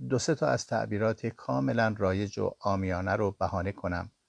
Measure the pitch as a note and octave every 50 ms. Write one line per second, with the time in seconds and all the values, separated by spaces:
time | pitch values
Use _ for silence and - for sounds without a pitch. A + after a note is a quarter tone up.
0 | C3 B2+ C3 B2 - - D3+ - - C3 B2+ A#2+ - - B2 A2 A2+ A2 G#2+ G2+
1 | A2 A2 A2 - - A#2 - - - - C3 C3+ C3+ C3+ A#2+ A#2 A2+ A2 G#2 G2+
2 | G2 F#2 F#2+ G2 G#2 G2+ - G#2+ G2+ - - - - G2+ G2 G2 F#2+ F#2 F2+ F2+
3 | F#2+ F#2+ G2 G#2+ G#2+ G2 G2 - F#2+ F2 G2+ F#2 F2 G2 G2 - - F2+ F2 F2
4 | F#2 G#2+ - _ _